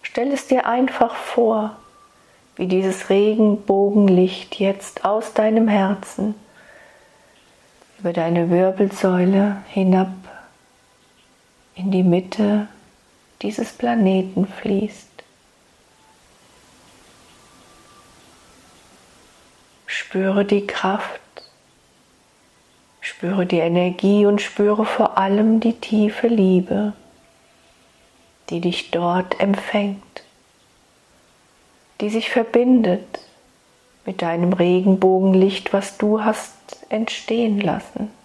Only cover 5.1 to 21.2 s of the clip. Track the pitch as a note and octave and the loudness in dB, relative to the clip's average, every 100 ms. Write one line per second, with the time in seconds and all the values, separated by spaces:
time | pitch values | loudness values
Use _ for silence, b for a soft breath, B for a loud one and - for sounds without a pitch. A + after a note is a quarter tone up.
5.1 | G#3+ A3+ - G#3+ A3 A3+ G#3 F#3+ G3 - | -2 -2 0 2 2 2 2 0 -2 -8
6.1 | - G#3 G#3+ b b b b b b b | -6 -6 -6 b b b b b b b
7.1 | b b b _ _ _ _ _ _ F#3+ | b b b _ _ _ _ _ _ -6
8.1 | E3+ E3 E3+ E3+ F3 F#3 F#3+ G3 G3 F#3+ | -4 -2 0 2 2 2 0 -2 0 0
9.1 | F3+ F3+ G3 G3+ G3 - G3+ F#3 F#3 F#3 | 2 2 2 2 -2 -6 -2 2 2 2
10.1 | - - - - _ _ _ _ _ _ | -6 -18 -20 -20 _ _ _ _ _ _
11.1 | _ _ _ _ _ _ - F#3+ F#3 F#3 | _ _ _ _ _ _ -10 -2 2 4
12.1 | F3 F#3 - G#3 G#3 G#3 - _ _ _ | 2 -2 -2 0 0 -4 -14 _ _ _
13.1 | _ _ _ G#3 - A3+ - A#3+ A#3 F#3+ | _ _ _ -8 -6 -10 -6 -2 2 2
14.1 | F#3+ F#3+ F#3 F#3+ - - G3 G#3 - - | 2 -2 -4 -4 -4 -4 -2 -2 -8 -20
15.1 | - _ _ _ _ _ _ _ _ _ | -20 _ _ _ _ _ _ _ _ _
16.1 | _ _ _ _ _ _ _ _ _ _ | _ _ _ _ _ _ _ _ _ _
17.1 | _ _ _ _ _ _ - _ - - | _ _ _ _ _ _ -20 _ -20 -20
18.1 | _ _ _ _ B3+ _ _ _ _ _ | _ _ _ _ _ _ _ _ _ _
19.1 | _ _ _ _ _ _ _ - - - | _ _ _ _ _ _ _ -12 -12 -6
20.1 | F#3+ F#3+ G3 G3+ G3+ G3+ - F#3 G#3 - | -2 0 0 2 0 0 -4 -2 -2 -6
21.1 | - | -14